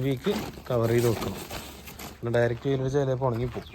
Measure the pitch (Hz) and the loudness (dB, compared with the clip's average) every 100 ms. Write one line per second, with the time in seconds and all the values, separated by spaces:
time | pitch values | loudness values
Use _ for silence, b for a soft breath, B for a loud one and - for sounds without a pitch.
0 | 131 127 190 202 - - - 123 113 117 | 0 0 0 -2 -4 -8 -2 2 4 4
1 | 120 104 95 95 - - - - - - | 4 2 -2 -6 -8 -10 -12 -14 -16 -14
2 | - - 117 120 120 117 139 135 131 139 | -14 -8 0 4 4 2 0 0 2 2
3 | 135 123 131 117 123 107 - | 2 2 0 0 -2 -4 -10